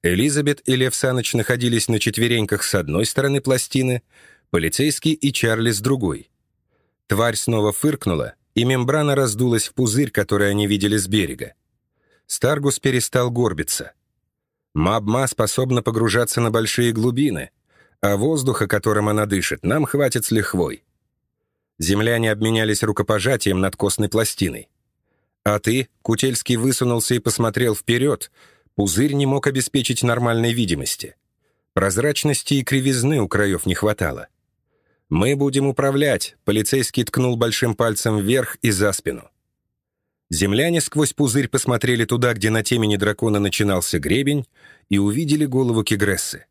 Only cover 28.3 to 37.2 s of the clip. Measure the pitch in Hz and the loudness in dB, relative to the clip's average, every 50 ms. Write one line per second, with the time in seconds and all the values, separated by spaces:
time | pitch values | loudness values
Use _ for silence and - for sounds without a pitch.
28.3 | _ _ - _ _ _ _ _ _ - 101 98 80 98 131 147 139 139 143 135 | _ _ -20 _ _ _ _ _ _ -2 0 0 2 2 0 2 2 2 2 2
29.3 | 139 139 - 147 131 131 123 - - 139 120 - 123 - - 123 117 120 120 120 | 0 0 0 0 0 0 -4 0 -2 -2 0 0 -2 0 2 0 2 2 2 2
30.3 | 117 113 113 120 117 120 117 92 82 71 64 - - - - - - _ _ _ | 2 2 2 2 2 0 0 0 -2 -4 -4 -6 -6 -8 -10 -16 -16 _ _ _
31.3 | _ _ _ _ _ _ _ _ _ - 92 98 90 104 123 147 139 - - 151 | _ _ _ _ _ _ _ _ _ 0 0 0 0 0 0 0 -2 0 0 0
32.3 | 139 - - - 143 139 120 - 135 135 131 139 131 123 117 139 156 139 104 87 | -2 -2 -2 0 0 0 0 0 -2 0 0 0 0 0 0 0 2 0 0 0
33.3 | - 101 104 98 92 82 - 95 90 - - 107 104 - - 76 65 - - _ | 0 0 2 2 0 0 0 -2 -2 0 0 -2 0 0 -2 -4 -4 -8 -14 _
34.3 | _ _ _ _ _ _ _ _ _ _ _ _ _ _ _ _ 76 80 101 127 | _ _ _ _ _ _ _ _ _ _ _ _ _ _ _ _ 0 0 2 2
35.3 | 143 139 139 139 131 139 135 139 127 - 139 139 139 139 147 143 120 95 - - | 2 0 0 0 0 0 0 0 0 0 0 0 2 2 0 0 0 -2 -4 -8
36.3 | - _ _ - 104 110 107 - - 135 123 - - - 120 - - - | -12 _ _ 0 0 0 0 0 0 0 0 0 -2 -2 -2 -2 0 0